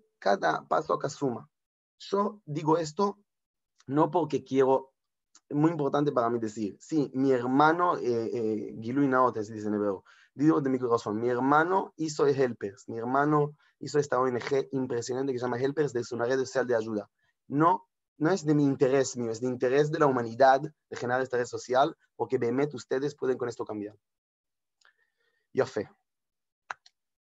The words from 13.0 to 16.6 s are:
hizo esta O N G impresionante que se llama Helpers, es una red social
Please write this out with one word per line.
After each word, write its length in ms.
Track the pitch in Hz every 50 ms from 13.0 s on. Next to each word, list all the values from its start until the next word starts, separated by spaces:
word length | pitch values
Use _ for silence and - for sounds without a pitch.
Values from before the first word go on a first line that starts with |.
| 113 123 131 139 143 151 151 151 147 147 151 _ _ _ _ -
hizo 180 | - - - 147
esta 220 | 143 - 123 127
O 80 | 131 131
N 100 | 123 117
G 300 | 110 - 139 135 135 -
impresionante 640 | 139 135 131 123 123 117 117 - 123 131 135 139
que 80 | 127 117
se 60 | 123
llama 120 | 123 120 117
Helpers, 340 | 135 139 139 160 147 135 117
es 160 | 120 117 -
una 120 | 123 113 120
red 140 | 120 135 135
social 300 | 127 123 - 135